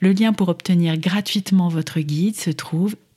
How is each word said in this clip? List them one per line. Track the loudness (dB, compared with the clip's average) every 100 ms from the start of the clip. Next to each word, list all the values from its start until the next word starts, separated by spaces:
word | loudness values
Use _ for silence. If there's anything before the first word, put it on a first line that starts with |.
Le | 2
lien | 4 2
pour | 2 0
obtenir | -2 0 2 2 0
gratuitement | -2 -2 -2 -4 2 2 2
votre | 0 -2 -4
guide | -2 0 0 -2
se | -6
trouve | -6 -4 -2 -2 -4 _